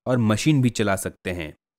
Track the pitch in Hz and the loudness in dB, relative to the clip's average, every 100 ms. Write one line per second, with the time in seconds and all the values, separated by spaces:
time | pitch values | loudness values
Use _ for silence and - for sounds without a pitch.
0 | - 127 107 107 156 147 127 - 101 95 | -2 0 2 2 2 2 2 0 -2 -2
1 | 90 - 95 87 76 - _ | -4 -8 -8 -8 -10 -14 _